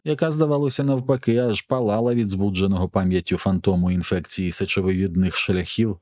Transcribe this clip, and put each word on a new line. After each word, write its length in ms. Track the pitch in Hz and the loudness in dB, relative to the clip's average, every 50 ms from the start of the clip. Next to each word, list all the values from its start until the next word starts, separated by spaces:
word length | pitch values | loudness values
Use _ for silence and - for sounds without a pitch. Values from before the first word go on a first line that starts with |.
| _ | _
яка, 260 | 156 151 - 165 160 | -4 -2 0 0 -2
здавалося, 540 | 151 151 160 147 147 143 147 139 127 - 139 | 2 0 2 2 2 0 0 0 -2 0 0
навпаки, 540 | 139 135 127 127 135 135 127 - 117 117 120 | 0 0 0 0 0 -2 0 2 0 2 2
аж 240 | 123 120 104 - | 2 0 0 -2
палала 520 | - _ 131 131 120 104 101 113 117 123 120 | -2 _ -2 0 2 0 0 2 0 0 2
від 140 | 120 113 98 | 0 0 0
збудженого 600 | 98 95 98 104 95 92 98 98 98 90 92 87 | 0 0 -2 -2 0 0 0 0 2 0 -2 0
пам'яттю 480 | - 98 92 92 92 90 85 - 92 | 0 0 2 2 2 0 0 -2 -4
фантому 540 | 87 - 98 95 87 - 101 92 87 90 90 | -2 0 0 0 2 2 2 2 2 2 2
інфекції 600 | 92 90 82 - - 90 80 - - - 92 90 | 0 -2 0 -2 -2 -2 -2 -4 -4 -4 -2 -2
сечовивідних 840 | - - 98 - - 101 92 95 92 92 95 95 85 92 92 90 - | -2 -2 -2 -2 -2 0 0 0 0 0 0 0 2 0 0 0 0
шляхів, 600 | - - - 95 92 85 - - - 113 110 95 - | -2 -2 0 0 -2 -2 -2 -2 0 0 0 -2 -6